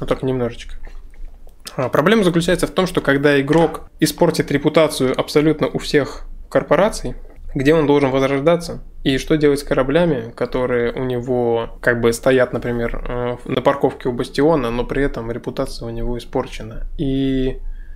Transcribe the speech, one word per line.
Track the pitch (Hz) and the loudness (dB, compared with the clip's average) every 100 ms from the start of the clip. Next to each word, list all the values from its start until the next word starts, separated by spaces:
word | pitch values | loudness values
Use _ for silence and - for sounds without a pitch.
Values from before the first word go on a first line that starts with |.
но | - | -2
только | 127 131 | -2 0
немножечко. | 131 117 120 - - - - - - - - - - - - | 0 -2 -4 -10 -10 -10 -12 -14 -12 -12 -12 -18 -18 -12 -4
А, | 127 | 0
проблема | 143 185 226 | 2 4 4
заключается | 180 165 165 170 156 | 4 2 2 0 0
в | |
том, | - 175 | 0 0
что | - | 0
когда | - 139 147 143 | 2 4 4 4
игрок | 139 156 160 - - - | 4 4 2 0 -12 -2
испортит | 151 - 170 170 - | -2 2 2 2 0
репутацию | 143 143 165 151 - 131 131 | 2 4 4 4 2 0 0
абсолютно | 123 151 156 147 - | 2 4 4 2 0
у | - | -2
всех | - 147 131 - - - - | 0 0 0 -6 -12 -14 -2
корпораций, | 139 - 151 208 - 127 120 - - - 143 | 0 2 4 2 0 -8 -10 -14 -16 -8 0
где | 135 | 4
он | 160 143 | 4 6
должен | 143 135 | 4 4
возрождаться? | 135 135 139 147 170 170 120 - - - | 2 0 2 2 2 -2 -10 -12 -4 0
И | 131 | 0
что | - 156 | 0 2
делать | 147 139 | 4 2
с | |
кораблями, | - 143 131 151 175 131 117 - | 0 0 2 2 2 0 -4 -6
которые | 123 127 127 123 120 | -4 -2 0 0 0
у | - 127 | -2 -4
него | 123 120 123 120 117 113 - | -4 0 0 2 0 -2 -2
как | 127 120 | -2 2
бы | 117 | 0
стоят, | 117 135 131 123 | 2 2 4 2
например, | 120 120 120 117 - - | -2 -4 -4 -4 -4 -6
э, | 123 123 120 - | -4 -4 -6 -4
на | 131 | 0
парковке | 123 139 135 - 135 | 0 2 0 -2 -4
у | |
Бастиона, | 120 123 - 147 160 117 | -4 -4 2 2 4 0
но | 123 | -2
при | 120 135 | -2 0
этом | 139 120 113 | -2 -2 -6
репутация | 117 131 123 131 - 117 | -8 -8 -6 -6 -6 -8
у | |
него | 117 120 120 | -4 -4 -4
испорчена? | - 135 123 - 110 117 - - | -4 -4 -4 -8 -10 -8 -8 -4
И | 139 135 135 131 127 127 - - - | -2 0 0 0 -2 -4 -8 -8 -10